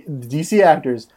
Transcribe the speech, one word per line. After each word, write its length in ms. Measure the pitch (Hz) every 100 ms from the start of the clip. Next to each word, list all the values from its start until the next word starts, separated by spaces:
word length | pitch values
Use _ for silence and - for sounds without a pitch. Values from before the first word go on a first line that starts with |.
| 220
D 360 | 139 120 143
C 180 | 170 214
actors. 460 | 185 156 135 120 -